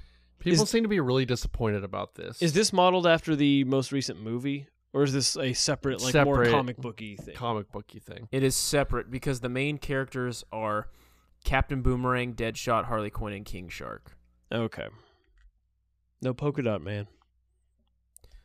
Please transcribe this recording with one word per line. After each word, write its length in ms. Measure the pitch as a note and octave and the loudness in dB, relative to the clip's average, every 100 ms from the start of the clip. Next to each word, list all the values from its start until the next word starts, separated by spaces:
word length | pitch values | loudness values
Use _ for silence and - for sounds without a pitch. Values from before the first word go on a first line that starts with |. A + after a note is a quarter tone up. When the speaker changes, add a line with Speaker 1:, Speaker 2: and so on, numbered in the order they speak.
| - _ _ _ | -16 _ _ _
Speaker 1:
People 260 | F3 E3 | 4 4
Speaker 2:
Is 40 | G#3 | 4
Speaker 1:
seem 120 | A3+ | 2
to 80 | A3 | 2
be 100 | G3+ | 0
really 240 | B2+ C3 | 2 2
disappointed 580 | B2+ B2 - - A2+ G#2 | 0 -2 -4 -2 -2 -2
about 320 | G2 G2 G2 | -4 -8 -8
this. 280 | - F2 - | -10 -14 -2
Speaker 2:
Is 100 | E3+ | 0
this 180 | D#3 G#3+ | 2 2
modeled 340 | F#3+ F3+ F#3 F3 | 4 4 6 4
after 280 | E3 - | 4 2
the 300 | D3 C#3+ C#3 | 2 4 4
most 260 | C3 C3+ B2+ | 4 2 0
recent 300 | C#3 C3 F#2+ | -4 -4 -8
movie, 460 | A2 A#2+ C#3 C#3 C#3 _ _ | -6 -4 -4 -6 -10 _ _
or 120 | C#3 | 2
is 100 | C#3+ | 2
this 220 | C3+ B2 - | 2 0 0
a 160 | C3 | -2
separate, 480 | B2 - C#3+ C#3 B2 | 0 0 0 -2 -2
like, 120 | B2+ | 2
more 200 | D3 C#3+ C3+ | 4 6 6
Speaker 1:
Separate 140 | A#2+ | 6
Speaker 2:
comic 260 | A#2 B2 A#2 | 4 2 -6
booky 400 | B2 G#2+ A2 G2 | -10 -10 -12 -12
thing? 180 | - | -14
Speaker 1:
comic 380 | G2 A#2+ A2 G2 | -6 -4 -4 -6
booky 260 | G2+ - G#2+ | -12 -14 -18
thing. 300 | - F#2+ A2 | -18 -16 -6
Speaker 3:
It 120 | C3+ | 0
is 120 | C3+ | 2
separate 560 | - - D3 C#3 B2 - | 2 2 0 2 -2 -4
because 300 | B2+ C#3+ B2+ | -6 -4 -4
the 80 | B2 | -4
main 300 | B2+ C#3+ D3 | -2 -2 -4
characters 680 | - C3+ B2+ C3 B2 A#2 - | -2 -4 -2 -4 -4 -6 -10
are 360 | A2 G#2+ G#2+ - - _ _ _ _ | -4 -2 -2 -4 -12 _ _ _ _
Captain 380 | - C3+ - C3+ | 0 2 2 2
Boomerang, 540 | B2+ B2 B2+ B2 B2 | 2 2 2 0 -2
Deadshot, 500 | A#2 A2+ A2 - A2+ | -4 -4 -4 0 0
Harley 240 | G#2 A2+ G#2 | 0 -2 -4
Quinn, 220 | - A2 | -6 -6
and 140 | G2 G#2 | -8 -10
King 240 | F#2+ F2 | -10 -10
Shark. 480 | - A#1+ G#1+ - - _ _ _ | -12 -12 -12 -16 -20 _ _ _
Speaker 2:
Okay. 360 | A2+ A2+ - G#1 G#2+ _ _ _ _ - _ _ _ _ _ _ _ | -4 -2 -4 -10 -12 _ _ _ _ -20 _ _ _ _ _ _ _
No 140 | B2+ | -4
Polka 260 | B2 D3 C#3+ | -2 -2 0
Dot 220 | A#2+ G2+ | 0 -2
Man. 240 | E2+ G#2 G#2 _ _ _ _ _ _ _ _ _ _ _ - - | -4 -8 -8 _ _ _ _ _ _ _ _ _ _ _ -20 -20